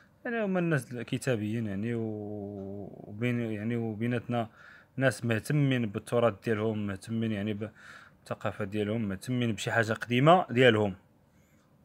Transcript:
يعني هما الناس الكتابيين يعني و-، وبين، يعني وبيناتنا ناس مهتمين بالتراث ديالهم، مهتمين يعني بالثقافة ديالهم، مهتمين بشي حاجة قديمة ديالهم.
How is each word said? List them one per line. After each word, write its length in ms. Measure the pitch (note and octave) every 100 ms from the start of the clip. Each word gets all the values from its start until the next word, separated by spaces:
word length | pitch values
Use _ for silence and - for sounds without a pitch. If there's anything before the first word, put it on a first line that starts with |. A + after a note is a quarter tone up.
| - _
يعني 200 | B3 A#3
هما 140 | G#3 F#3
الناس 340 | E3+ D3 A2
الكتابيين 720 | B2 A2+ B2 - A#2 G#2 A#2 A2
يعني 280 | G2 A2+
و-، 1120 | A#2 A2 G#2+ G#2 G#2 G2+ G2+ G2 G2+ G2 - -
وبين، 340 | G#2 B2 A#2+
يعني 360 | A2+ G#2+ A2 A#2+
وبيناتنا 720 | A2+ G#2 A#2+ A#2+ - A#2+ G#2+ - - - - -
ناس 280 | C3 -
مهتمين 600 | A#2+ A2 - D3 C#3 B2+ A2+
بالتراث 480 | G#2 - A#2+ A#2 G2
ديالهم، 420 | - G#2 A2 G#2+ G2+
مهتمين 460 | F#2+ - A2+ A2+
يعني 380 | G#2 G#2 G#2 G#2+ - - - - _
بالثقافة 400 | - A2+ G#2+ -
ديالهم، 440 | G2+ G#2+ G#2 A2+ G#2
مهتمين 440 | F#2+ - B2 A#2+
بشي 180 | G2 -
حاجة 220 | A#2 A2
قديمة 540 | A2 - A#2+ D3 F#3 -
ديالهم. 440 | A#2+ B2+ G#2+ G#2 F#2 _ _ _ _ _ _ _ _